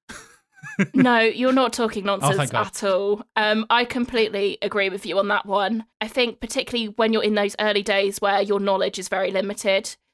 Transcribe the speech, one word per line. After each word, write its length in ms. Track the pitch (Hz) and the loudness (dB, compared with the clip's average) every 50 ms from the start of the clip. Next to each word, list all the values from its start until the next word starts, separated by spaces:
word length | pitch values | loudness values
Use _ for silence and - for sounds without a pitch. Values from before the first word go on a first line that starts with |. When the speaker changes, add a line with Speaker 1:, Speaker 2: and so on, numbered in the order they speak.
| _ - | _ -20
Speaker 1:
<laughs> 60 | - - - - - _ _ _ _ - - 855 855 - 190 - - | -18 -18 -18 -20 -20 _ _ _ _ -18 -16 -12 -2 -2 -2 0 2
Speaker 2:
No, 260 | 269 254 247 240 226 | 2 2 4 4 4
you're 320 | 226 226 - 214 254 262 | 2 2 0 0 0 2
not 200 | 254 269 262 247 | 2 2 2 0
talking 360 | 254 - 233 220 - 214 190 202 | 0 -2 -2 -2 -2 -4 -2 -2
Speaker 1:
Oh, 100 | 202 190 | -2 0
thank 40 | 139 147 - - | 0 0 0 0
Speaker 2:
nonsense 120 | 139 117 | -2 -2
Speaker 1:
God. 160 | 120 113 104 | -2 -4 -4
Speaker 2:
at 160 | - - - 214 | -4 -6 -4 -2
all. 380 | 196 185 180 196 202 208 214 - _ - | 0 0 0 2 0 -2 -2 -4 _ -4
Um, 300 | 220 214 214 214 220 220 - | -2 0 2 0 0 2 2
I 140 | 226 240 247 | 2 2 2
completely 720 | 240 - 247 240 - 254 226 220 - - 202 202 196 - - | 0 -2 -4 -4 -2 0 0 0 2 0 -2 -2 -2 -2 -2
agree 260 | - 196 - 202 196 190 | -6 -2 0 0 0 0
with 180 | 185 196 - | -2 -4 -6
you 120 | 196 165 196 | -2 0 0
on 100 | 202 202 | 2 2
that 180 | 208 - - | 0 0 0
one. 380 | 208 190 202 196 190 226 220 220 _ _ - | 0 0 0 2 2 0 -2 -6 _ _ -10
I 80 | 214 220 | -8 -4
think 320 | - 269 247 233 220 - | 0 0 0 0 -2 -8
particularly 480 | 240 - - 269 269 - 247 233 226 208 208 | -10 -6 -4 -4 -4 -2 -4 -4 -4 -4 0
when 160 | - 220 226 | 0 2 4
you're 100 | 226 214 | 4 2
in 120 | - 208 214 | 2 2 2
those 180 | 208 202 196 - - | 2 0 0 0 0
early 220 | 214 214 202 202 | 0 0 0 0
days 380 | 196 214 196 196 202 196 202 - | 0 2 2 2 2 0 0 0
where 220 | 202 202 202 202 | 0 2 2 2
your 160 | 196 202 202 196 | 2 2 0 0
knowledge 400 | 196 202 190 190 185 196 - 196 | 2 0 0 2 0 -2 -2 -6
is 100 | 180 - | -6 -4
very 220 | 202 190 190 185 | -2 -2 -2 0
limited, 680 | 190 190 190 196 208 - - 202 190 196 - - - _ _ _ | 0 -2 -2 -2 -6 -2 0 2 2 2 0 -4 -14 _ _ _